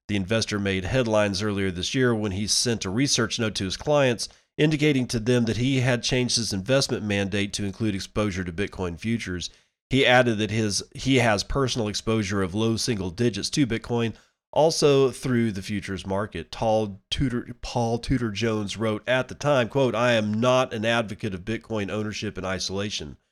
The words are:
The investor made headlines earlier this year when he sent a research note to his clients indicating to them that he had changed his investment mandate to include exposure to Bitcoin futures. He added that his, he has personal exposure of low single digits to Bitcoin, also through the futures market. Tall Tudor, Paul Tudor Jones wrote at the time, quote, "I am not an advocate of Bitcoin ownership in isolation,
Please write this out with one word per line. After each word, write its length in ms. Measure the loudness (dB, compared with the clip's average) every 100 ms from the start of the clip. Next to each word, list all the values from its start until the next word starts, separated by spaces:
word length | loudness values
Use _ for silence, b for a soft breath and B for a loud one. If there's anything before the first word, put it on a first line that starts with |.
| -4
The 80 | -4
investor 420 | 0 -2 0 -2
made 280 | -2 -2 0
headlines 560 | 0 2 2 2 0
earlier 280 | -2 0 -2
this 240 | -2 -4
year 200 | 0 2
when 180 | 2 0
he 140 | -2 0
sent 400 | 0 0 -2 -2
a 40 |
research 480 | -2 0 2 0 0
note 160 | -2 -2
to 100 | -4
his 100 | -4
clients 540 | 0 2 4 2 -4 b b 0
indicating 500 | 2 4 2 2 0
to 120 | -2
them 240 | 2 2
that 140 | 2 0
he 220 | 0 2
had 220 | 2 2
changed 340 | 2 0 2 0
his 180 | -2
investment 500 | -2 0 2 2 -2
mandate 480 | 0 0 0 0 -2
to 140 | -2 -6
include 280 | -2 -2
exposure 480 | -2 -4 -2 -2 -2
to 100 | -4
Bitcoin 460 | -4 -6 -4 -6 -4
futures. 520 | -2 -2 -4 -6 -8 b b _ _
He 140 | 2
added 320 | 6 6 6 2
that 140 | 0
his, 340 | 0 0 -2 -6
he 220 | -6 2 4
has 260 | 4 2
personal 460 | 0 -2 0 0 -2
exposure 540 | -2 -2 0 0 0
of 120 | 0
low 220 | 0 0 0
single 320 | 0 -2 -4
digits 400 | 0 0 0 -2
to 180 | 0 0
Bitcoin, 460 | 0 -2 -2 -2 b b _ _
also 580 | 2 2 4 4 6 4
through 420 | 2 0 2 2
the 100 | -2
futures 440 | -4 -6 -4 -6 -4
market. 460 | -4 -4 -8 -10
Tall 480 | -4 0 2 0 -6 _
Tudor, 460 | -2 -2 -2 -6 -10
Paul 360 | -6 -2 0 -2
Tudor 320 | 0 0 0
Jones 460 | -2 -2 0 -2 -4
wrote 260 | -2 -2 0
at 200 | 0 0
the 60 |
time, 360 | -4 0 2 2
quote, 240 | 2 2
"I 180 | 2 2
am 260 | 2 2 2
not 360 | 4 4 2
an 100 | 0
advocate 480 | 0 0 -2 -6 -6
of 140 | -6 -6
Bitcoin 440 | -8 -4 -4 -2
ownership 460 | -4 -4 -6 -8 -6
in 80 |
isolation, 720 | -4 -4 -4 -4 -4 -6 -8 -14 _